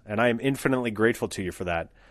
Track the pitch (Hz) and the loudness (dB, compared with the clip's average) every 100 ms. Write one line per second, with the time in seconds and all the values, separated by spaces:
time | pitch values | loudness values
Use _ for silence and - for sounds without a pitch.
0 | 101 104 120 117 131 135 143 131 120 107 | -6 0 2 2 0 0 0 0 0 2
1 | 113 120 104 - 92 - 90 85 82 - | 2 2 -2 -4 -6 -4 -4 -2 -4 -12
2 | - | -20